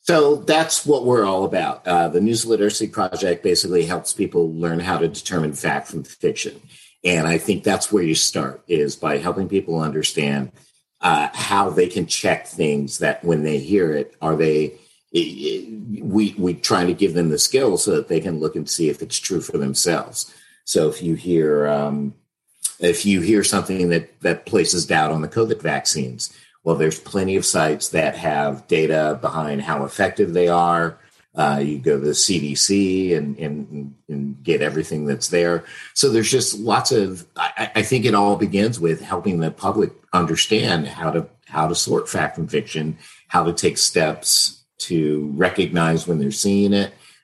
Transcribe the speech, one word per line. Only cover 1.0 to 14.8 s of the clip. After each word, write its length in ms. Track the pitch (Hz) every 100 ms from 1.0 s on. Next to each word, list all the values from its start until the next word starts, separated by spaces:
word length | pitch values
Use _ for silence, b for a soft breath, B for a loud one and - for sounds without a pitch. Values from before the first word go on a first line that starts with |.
| 123
we're 180 | 123
all 200 | 101 95
about. 420 | 95 90 82 - 104
Uh, 220 | 113 -
the 120 | 87
News 240 | 107 117
Literacy 440 | 117 110 104 107 110
Project 540 | - 95 87 95 87
basically 440 | 101 87 92 87 82
helps 260 | 85 -
people 400 | - 92 87 82
learn 280 | 80 85 82
how 180 | 90 85
to 100 | 82
determine 460 | - - 90 78
fact 340 | 71 82 73 -
from 160 | 82
fiction. 560 | 67 - 82 - - - - B B B
And 220 | 90 87 80
I 100 | 82
think 280 | - 90
that's 260 | - 110 -
where 140 | 107
you 100 | 85
start, 480 | 78 - 85 69 69 _
is 260 | 82 73
by 240 | - 80 71
helping 300 | 85 90 92
people 320 | 98 87 82
understand, 720 | 78 76 76 - 73 69 65 _ b b _ _
uh, 300 | 90 78 73
how 360 | - - 101 98
they 200 | 85 90
can 180 | 98 82
check 400 | - 98 85 -
things 520 | - 78 71 69 -
that 260 | 78 -
when 180 | 85 80
they 160 | 76 73
hear 340 | 69 101 85
it, 220 | 73 - _
are 140 | 80 78
they, 380 | 80 76 76 -